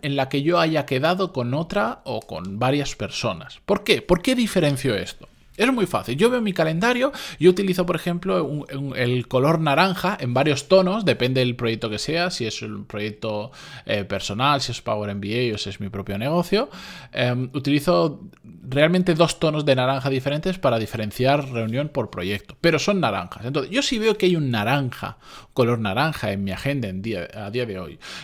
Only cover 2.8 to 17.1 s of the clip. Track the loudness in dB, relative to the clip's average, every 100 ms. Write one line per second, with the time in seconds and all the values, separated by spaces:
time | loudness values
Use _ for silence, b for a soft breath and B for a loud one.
2.8 | -2 -6 -6 -4 -4 -4 -10 -8 -2 0
3.8 | 2 0 2 2 2 0 2 2 2 2
4.8 | 0 0 -4 -12 -18 _ -12 0 2 2
5.8 | 0 -2 -2 2 4 4 0 2 2 2
6.8 | 2 2 0 -2 B B 6 6 2 0
7.8 | 0 -2 -2 -2 0 0 0 -4 -6 -6
8.8 | -6 -2 0 0 0 2 4 4 4 4
9.8 | 4 2 -2 -2 0 2 2 0 6 6
10.8 | 6 2 2 2 2 2 2 0 -2 -2
11.8 | -4 -4 -2 -2 -2 -2 -6 -6 -8 -10
12.8 | -10 -6 -6 -6 -6 -4 -6 B B B
13.8 | -2 -2 -2 -4 -4 0 2 2 -2 -6
14.8 | -4 -4 -4 -4 -2 0 0 -2 -6 -8
15.8 | -8 -8 -6 -4 0 0 2 0 -2 B
16.8 | B B B